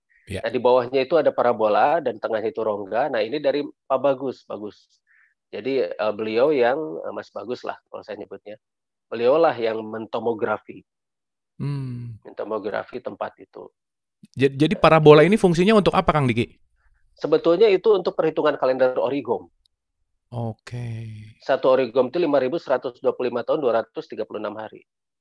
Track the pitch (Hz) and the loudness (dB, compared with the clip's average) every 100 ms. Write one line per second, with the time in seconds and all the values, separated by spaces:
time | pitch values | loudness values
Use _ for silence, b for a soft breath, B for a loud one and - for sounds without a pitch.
0 | _ _ - 92 113 120 120 127 123 135 | _ _ -12 -8 -4 0 2 2 2 -2
1 | 131 170 135 131 120 113 107 101 131 170 | 0 2 2 2 0 2 2 4 2 2
2 | 131 110 110 110 107 110 110 104 98 110 | -2 -6 -4 -4 -4 -4 -4 -4 -4 -4
3 | 143 120 107 147 143 143 147 - - 135 | -2 -2 -2 -2 -2 -2 -4 -10 -4 0
4 | 143 131 135 110 - 104 104 - _ _ | 0 0 -4 -8 -12 -12 -12 -16 _ _
5 | _ _ _ _ _ 101 120 135 110 - | _ _ _ _ _ -10 -4 -2 -2 -2
6 | 107 104 110 110 143 147 120 143 156 135 | -4 -2 -2 0 2 4 2 0 -6 -10
7 | - 101 - 101 101 123 113 - _ 104 | -10 -12 -12 -14 -10 -10 -10 -12 _ -18
8 | 95 104 - 98 104 107 _ _ _ _ | -14 -16 -16 -18 -18 -20 _ _ _ _
9 | - 117 120 156 165 120 113 110 107 113 | -12 -2 2 4 2 0 -4 -4 -8 -10
10 | 107 120 113 110 110 104 - 98 _ _ | -8 -6 -4 -2 -4 -4 -8 -20 _ _
11 | _ _ _ _ _ - 135 143 131 120 | _ _ _ _ _ -10 -8 -6 -8 -10
12 | 120 110 - - 104 107 104 107 104 123 | -12 -16 -18 -12 -8 -6 -6 -8 -8 -12
13 | 110 104 101 - 95 104 92 _ _ _ | -12 -10 -12 -12 -20 -20 -20 _ _ _
14 | _ _ - - 139 135 160 214 160 160 | _ _ -14 -2 0 2 0 4 4 8
15 | 151 151 160 220 185 165 185 220 170 165 | 10 10 8 4 2 4 4 4 4 2
16 | 185 156 131 113 110 _ _ _ _ _ | 0 0 0 0 -4 _ _ _ _ _
17 | _ - 147 156 165 170 220 185 226 196 | _ -8 0 2 2 4 4 4 4 2
18 | 180 - - - 151 143 127 127 131 127 | 0 -2 -2 0 -2 0 0 2 2 0
19 | 120 143 117 110 - _ _ _ _ _ | -2 -2 -4 -6 -6 _ _ _ _ _
20 | _ _ _ 120 117 - - 123 120 113 | _ _ _ -10 -8 -10 -14 -12 -12 -12
21 | 113 107 107 - - 131 143 131 123 131 | -14 -16 -20 -12 -4 0 2 2 2 0
22 | 123 175 160 143 127 165 - 127 131 120 | 0 0 0 0 0 -4 -2 -2 -4 -4
23 | 127 117 123 120 117 151 131 113 110 - | -4 -2 -4 -4 -2 0 0 0 -2 -10
24 | - 110 107 107 107 104 107 95 _ _ | -12 -10 -10 -8 -10 -10 -14 -18 _ _
25 | _ _ | _ _